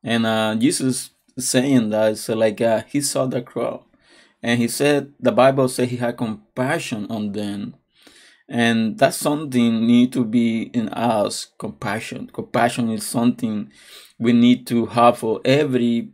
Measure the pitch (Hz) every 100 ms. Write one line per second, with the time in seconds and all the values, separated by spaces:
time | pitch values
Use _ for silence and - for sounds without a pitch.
0 | 104 113 113 110 110 110 127 - 131 127
1 | - _ _ - 123 131 135 131 110 107
2 | 110 110 - 110 113 101 117 110 - 143
3 | 139 139 131 127 123 - - - _ _
4 | _ _ _ _ 113 120 117 - 143 147
5 | 139 _ 123 110 131 135 127 131 123 123
6 | 120 120 117 104 _ - 127 160 - 110
7 | 98 113 107 104 104 101 101 - _ _
8 | _ _ - _ _ 120 117 113 110 104
9 | 147 - 156 147 156 127 117 113 113 120
10 | 127 131 113 120 117 113 107 123 110 -
11 | 117 110 101 - - _ 107 - 107 107
12 | - - - - 107 123 120 123 117 110
13 | - 123 120 113 113 104 - _ - -
14 | - _ 117 120 120 123 - 120 107 113
15 | 120 120 113 104 - 139 147 127 120 117
16 | 107